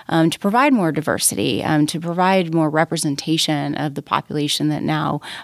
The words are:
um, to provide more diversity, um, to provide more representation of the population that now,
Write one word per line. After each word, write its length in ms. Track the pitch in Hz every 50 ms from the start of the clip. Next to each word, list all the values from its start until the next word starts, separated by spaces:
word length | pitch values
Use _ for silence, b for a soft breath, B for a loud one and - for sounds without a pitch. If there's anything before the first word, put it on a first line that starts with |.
| B -
um, 220 | 165 165 160 165
to 80 | - -
provide 340 | - 202 208 247 269 302
more 180 | 269 226 180 160
diversity, 720 | 147 156 143 - - - - - - - 101 139 117 -
um, 240 | - - 156 151 151
to 140 | 151 - 160
provide 540 | 165 170 170 180 180 185 190 190 180 165 160
more 160 | 165 156 151
representation 1040 | 143 156 165 160 175 160 - 151 139 143 - 160 160 160 - - 151 143 143 143 147
of 220 | - 143 - 143
the 60 | 147
population 680 | - - - 139 - - - 151 147 147 - - 151 151
that 120 | 151 -
now, 380 | - - 156 151 156 147 147 147 B B B B